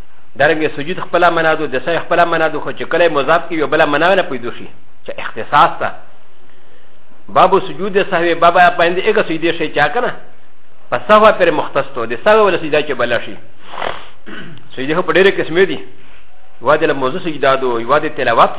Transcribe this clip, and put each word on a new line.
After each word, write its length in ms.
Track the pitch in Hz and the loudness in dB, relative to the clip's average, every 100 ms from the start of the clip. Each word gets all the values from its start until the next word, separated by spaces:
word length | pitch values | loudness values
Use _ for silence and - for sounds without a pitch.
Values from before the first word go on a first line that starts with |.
| - - - - | -8 -8 -6 0
دارنګه 360 | 147 156 151 - | 2 2 -2 -2
سجود 240 | 143 175 | -4 -6
خپله 300 | - 175 175 | -2 2 2
معنا 240 | 165 160 | 4 2
دو، 120 | 156 147 | 0 -2
د 160 | 127 - | -2 -2
سهو 140 | 160 | -2
خپله 260 | - 170 170 | 0 2 2
معنا 220 | 165 160 | 2 0
دو، 120 | 151 | -2
خو 120 | 139 | -6
چې 120 | 113 | -6
کله 260 | 151 165 170 | -2 2 4
مضاف 320 | 147 135 170 - | 2 2 0 0
کې 40 | |
یو 140 | 160 139 | -2 0
بله 180 | 156 156 | 2 2
معنا 300 | 147 175 196 | 4 4 2
نه 60 | |
پیدا 300 | - 127 120 - | 0 -4 -6 -6
شي، 100 | 104 - - - - | -6 -6 -6 -8 -8
چې 60 | - | -8
اختصاص 520 | - 117 110 147 165 - | -8 -6 0 4 4 2
ته. 120 | 110 - - - - - - - - - - - - - - | -4 -4 -6 -6 -6 -6 -6 -6 -6 -6 -6 -6 -6 -6 -2
باب 300 | 139 180 190 | 2 4 4
سجود 500 | 190 147 202 196 - | 0 -4 -2 0 0
سهو، 300 | 175 170 165 | 0 0 2
باب 380 | 170 180 175 175 | 4 6 4 4
باندې 240 | 170 180 202 | 2 2 0
هغه 140 | 208 | 0
سجدې 280 | 170 160 165 165 | 0 -2 -2 -2
شي 160 | 156 | -2
چې 200 | 147 147 | 0 0
کنه، 220 | 247 226 - - - - - - - - | 0 -2 -4 -6 -6 -6 -6 -6 -6 -4
په 100 | 123 - | -4 4
سهو 240 | 214 214 | 6 6
پورې 200 | 190 170 | 6 2
مختص 360 | 151 - 143 - 127 | 2 -2 -2 -2 -4
تو، 100 | 113 | -4
د 100 | 117 | 0
سهو 220 | 214 220 202 | 4 4 4
ولا 120 | 156 | 2
سجده 240 | 151 151 | 0 0
چې 100 | 147 | 0
بله 280 | 120 120 113 - | -2 0 0 -2
شي. 100 | 92 - - - - 50 - - - - - - - - - | -6 -8 -8 -8 -6 -6 -6 -8 -8 -6 -6 -6 -8 -8 -6
سجدې 180 | 135 165 | -2 0
خو 60 | |
په 120 | 165 | 2
ډېرې 180 | 160 196 180 | 4 4 4
قسمې 260 | 151 165 190 | 0 2 2
دي. 140 | 127 - - - - - - - - | 0 -6 -6 -6 -6 -8 -8 -8 -2
یوه 140 | 120 156 | 2 2
د 80 | |
لمونځ 400 | 160 139 127 127 | 2 0 -2 -2
سجده 320 | 143 147 135 135 | -4 0 2 2
دو، 240 | 127 117 | 0 -2
یوه 200 | 117 147 | 0 0
د 80 | 151 | 0
تلاوت 420 | 143 123 117 156 | -2 2 4 2